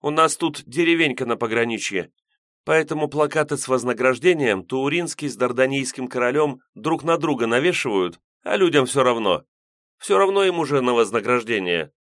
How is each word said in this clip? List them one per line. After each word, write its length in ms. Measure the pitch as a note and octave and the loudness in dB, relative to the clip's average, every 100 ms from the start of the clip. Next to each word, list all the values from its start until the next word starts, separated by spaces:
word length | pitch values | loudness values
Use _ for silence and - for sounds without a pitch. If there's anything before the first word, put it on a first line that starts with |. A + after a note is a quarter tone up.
У 80 | D3 | -2
нас 260 | D#3 D#3+ | 2 2
тут 280 | - E3 D3+ | 2 -4 -4
деревенька 600 | - B2+ E3 E3 D#3 - | -8 -2 2 2 0 -2
на 120 | A#2+ A#2 | -4 -2
пограничье, 720 | A#2 A2+ A#2 A2 - F#2+ E2+ _ _ _ _ _ | -2 0 -2 -4 -4 -6 -6 _ _ _ _ _
поэтому 420 | - D#3+ D#3 D3+ D3+ | -2 0 0 -4 -4
плакаты 480 | C#3+ D3 D#3 D3 | 0 0 0 -2
с 140 | C3 - | -4 -2
вознаграждением 960 | B2+ A#2+ A#2+ B2+ A#2+ D#3+ E3 B2+ G2 | -2 0 0 0 2 2 2 2 0
Тууринский 640 | F2 C3 C#3 E3+ E3+ - D3 | -2 -4 -2 -2 -4 -8 -10
с 80 | G#2 | -2
Дарданийским 720 | B2 A#2+ C3 C#3 B2+ - B2+ | -2 2 0 0 -4 -8 -6
королём 520 | B2+ B2 C#3+ D3+ B2+ _ | -2 0 2 0 -2 _
друг 300 | - D3+ D#3+ | -6 -4 -2
на 120 | D#3 E3 | 0 0
друга 300 | D#3 B2+ A2+ | 0 0 2
навешивают, 720 | A#2+ E3 - C3 G2+ F2+ - _ _ | 2 2 0 0 0 0 -4 _ _
а 140 | - G#3 | -4 2
людям 280 | F3 C#3+ | 4 4
всё 180 | B2+ C3+ | 2 2
равно. 420 | B2 A#2 G#2 E2 _ _ _ _ _ _ | 2 2 0 -2 _ _ _ _ _ _
Всё 200 | - G3 | 0 2
равно 260 | G3 G3 | 4 2
им 160 | F#3+ E3+ | 0 0
уже 220 | D3 C#3 | 0 0
на 120 | B2 | 2
вознаграждение. 1000 | A#2+ G#2+ A2 G#2+ B2 A2 A2 F#2 E2+ D2 _ | 2 2 0 0 -2 0 -2 0 -2 -4 _